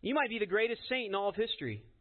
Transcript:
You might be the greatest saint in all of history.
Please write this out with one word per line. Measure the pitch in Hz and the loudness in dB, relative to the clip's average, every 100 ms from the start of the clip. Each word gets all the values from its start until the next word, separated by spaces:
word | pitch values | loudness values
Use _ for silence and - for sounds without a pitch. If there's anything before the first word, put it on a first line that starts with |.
You | 190 285 | 2 2
might | 262 | 2
be | 226 | 0
the | 208 | 2
greatest | 202 226 226 - | 2 2 0 -2
saint | 254 220 | -2 0
in | 196 | 0
all | 202 | 0
of | 196 | 0
history. | 220 - 131 107 - - | -2 0 -4 -4 -10 -20